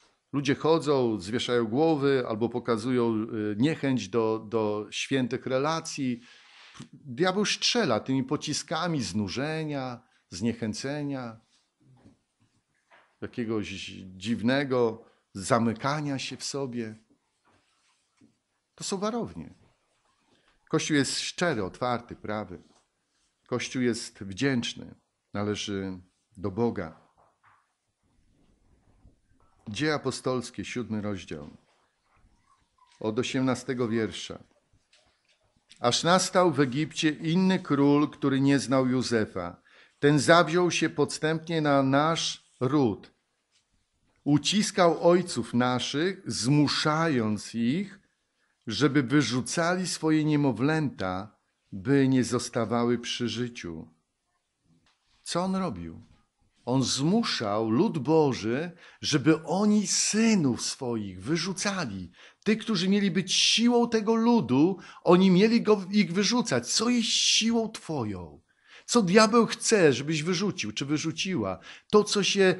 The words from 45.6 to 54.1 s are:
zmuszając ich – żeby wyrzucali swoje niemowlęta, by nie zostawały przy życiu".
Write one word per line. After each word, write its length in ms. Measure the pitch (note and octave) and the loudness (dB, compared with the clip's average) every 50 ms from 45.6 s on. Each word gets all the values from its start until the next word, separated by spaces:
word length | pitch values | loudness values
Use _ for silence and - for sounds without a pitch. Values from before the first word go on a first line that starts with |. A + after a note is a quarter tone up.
| B2 B2+ B2+ B2 - - - C#3+ E3+ G3 F#3 - - | 2 2 0 -2 -2 -4 -4 -2 -2 -4 -4 -6 -8
zmuszając 1300 | A#2+ G#2 F#2+ G#2+ C3 C#3+ D3+ C#3+ B2+ - - - D#3 D3+ D#3+ E3 E3 C#3 A#2+ A2 G#2+ G#2+ G2+ - - - | -8 -6 -2 0 2 4 4 4 2 0 0 0 0 0 0 0 0 0 0 0 0 -2 -4 -6 -8 -6
ich – 460 | A#2 A#2 A#2+ D3 F#3+ G3+ - - - _ _ _ _ _ _ _ _ _ _ _ _ _ | -2 -2 -2 -2 -2 -4 -8 -12 -20 _ _ _ _ _ _ _ _ _ _ _ _ _
żeby 360 | A#2+ G#2 G#2+ C#3+ C#3+ B2+ D3 | -8 -2 0 2 2 2 2
wyrzucali 840 | B2 A2+ C#3+ D3+ C3 G#2+ B2 B2+ - - - F3 E3 F3 F3+ F#3+ F3+ | 2 2 2 2 2 2 0 -2 -2 -2 -2 0 0 0 0 -2 -2
swoje 380 | D3+ - - D#3 D#3+ D#3 D#3 D3+ | -4 -6 -2 0 2 2 2 2
niemowlęta, 1120 | D#3 D3+ D3 C#3+ C#3 A2 G2+ C3 D3+ D#3+ D#3+ D3 A#2+ - - F#2+ F#2 F#2 F#2+ G#2 - _ _ _ _ _ _ _ _ | 2 2 2 2 2 0 0 0 0 0 0 -2 -2 -4 -4 -4 -4 -4 -6 -8 -12 _ _ _ _ _ _ _ _
by 360 | G#2 G2 F2+ B2+ C#3 C#3 C3+ C3 | -14 -6 0 2 4 4 4 4
nie 160 | C3+ B2+ A2+ | 4 4 2
zostawały 720 | - B2+ A#2+ - - - B2 A2+ G2+ A#2+ A#2 A#2+ A#2+ B2 A#2 | 2 -2 -4 -4 -4 -4 -4 -2 -2 0 0 0 0 0 -2
przy 300 | A#2+ - - - A#2+ A2 | -2 -6 -6 -6 -6 -4
życiu". 600 | G2+ A#2 B2 A#2+ - - - E2+ D#2+ D#2+ D#2+ - _ _ _ _ | -4 -6 -6 -8 -10 -12 -12 -12 -12 -12 -14 -16 _ _ _ _